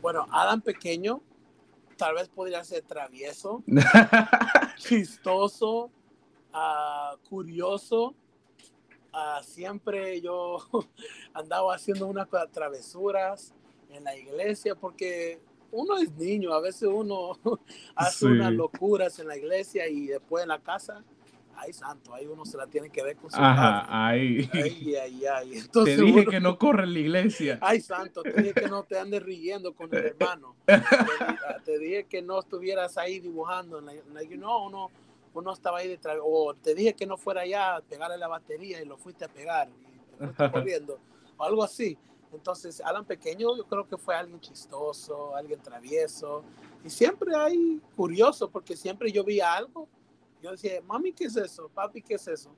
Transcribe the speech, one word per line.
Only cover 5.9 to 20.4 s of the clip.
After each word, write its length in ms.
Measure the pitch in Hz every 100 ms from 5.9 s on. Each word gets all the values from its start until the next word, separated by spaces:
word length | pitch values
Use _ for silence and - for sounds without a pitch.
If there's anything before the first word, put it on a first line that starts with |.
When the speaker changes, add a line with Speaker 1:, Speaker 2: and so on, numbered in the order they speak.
| _ _ _ _ _ _
Speaker 1:
ah, 640 | 156 156 151 147 147 143 143 _
curioso. 880 | 190 170 165 180 196 - 226 240 - _ _ _ _ - _ _ - _
Ah, 280 | 160 151 143
siempre 760 | 143 170 180 202 220 202 190 180
yo 380 | 175 180 175 175 -
<laughs> 600 | - - - - - -
andaba 400 | 160 156 175 190
haciendo 320 | - - 196 190
unas 200 | 196 190
cosas, 240 | 185 156
travesuras 1040 | - 151 135 - 175 202 196 190 202 - _ _ _ _
en 140 | 143
la 120 | 143 135
iglesia, 580 | 135 147 202 208 208
porque 680 | 190 185 180 185 175 170 165 _ _ _
uno 260 | 220 339 392
es 140 | 320 151
niño, 360 | 170 208 180
a 80 | 156
veces 280 | 180 190 208
uno 460 | 202 208 196 175 180
<laughs> 500 | - - - - -
hace 240 | - 175 -
Speaker 2:
Sí. 80 | 135
Speaker 1:
unas 260 | 120 113
locuras 680 | 113 120 - 196 196 180 -
en 80 | 156
la 80 | 143
iglesia 520 | 151 190 196 196 165
y 180 | 147 143
después 340 | 139 - 165